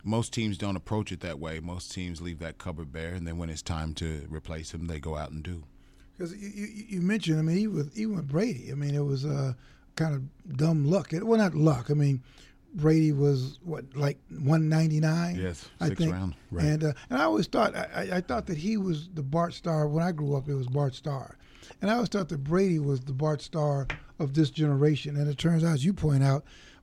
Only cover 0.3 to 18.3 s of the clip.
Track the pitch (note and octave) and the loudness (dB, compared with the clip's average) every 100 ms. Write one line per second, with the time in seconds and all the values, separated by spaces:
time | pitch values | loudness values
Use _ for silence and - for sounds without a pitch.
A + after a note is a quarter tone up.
0.3 | - G#2+ F#2+ G2+ F#2 - G#2+ G#2 F2 F2+ | -2 -4 -2 -4 -4 -4 -4 -4 -6 -8
1.3 | D2 D#2+ D#2+ F2 F2+ - F#2+ F2+ D#2+ F2 | -8 -8 -8 -8 -10 -8 -8 -8 -6 -8
2.3 | D#2 E2 - F#2 D#2+ D2+ D#2+ E2 F2+ E2+ | -8 -10 -10 -10 -8 -10 -8 -8 -6 -6
3.3 | E2+ E2 D#2 - D#2+ D#2+ D#2 E2 D2+ D2 | -6 -6 -6 -4 -4 -4 -4 -4 -4 -8
4.3 | D#2 - D#2+ D#2+ E2 E2+ D#2 D#2 D2+ D2 | -10 -8 -10 -10 -8 -6 -6 -6 -6 -6
5.3 | D#2 F2+ E2+ D2 - - - - - E3+ | -8 -8 -10 -12 -20 -20 -20 -20 -10 -10
6.3 | G#3 G3+ G3+ G#3+ G#3 A3 F#3+ F3+ A3 E3 | -8 -12 -10 -10 -12 -8 -2 0 2 2
7.3 | D#3 D#3+ F3+ G#3+ E3 C#3+ A3 A3 F#3 C#3+ | 2 2 2 0 -2 -4 -4 -4 -4 -2
8.3 | D3+ A#3+ C3 - C#3 C#3+ C#3+ C#3+ C3+ D3 | 0 0 -2 -6 -4 -2 0 0 -2 -2
9.3 | C#3 C3+ B2+ - - - - D#3+ C#3+ C3+ | -2 -2 -4 -12 -20 -12 -2 -2 -2 -6
10.3 | - F#3 C3 D#3+ D#3 C#3+ F#3 - D#3+ A3+ | -12 -10 0 4 4 4 2 2 -2 4
11.3 | A3+ G3 D3+ D#3 B2+ A#2 D3 C#3+ C3 - | 6 6 6 4 4 2 2 4 2 -4
12.3 | - - - - A3+ D#3 D#3+ D#3 C#3 C#3+ | -20 -20 -20 -14 2 4 6 6 4 4
13.3 | C3+ C3 - F3 D3 B2 C3+ C#3+ C#3 - | 4 -2 -8 -10 -10 -8 -2 -2 -2 -12
14.3 | E3 C#3 D#3+ D#3 D#3+ D#3+ D3+ D#3 E3 E3+ | -2 2 4 4 4 4 2 2 0 -2
15.3 | F3+ F2+ - - - D#3+ F#2+ E3 F#2 F#2 | -2 -4 -6 -12 -4 -2 0 0 0 -4
16.3 | - - - D3+ D3+ D#3 - - B3+ D#4+ | -6 -8 0 2 2 0 -4 -4 0 2
17.3 | D#4+ E3+ B3 G#3+ - - - F#3+ F3+ F3+ | 2 0 2 0 0 -6 -6 -4 -4 -2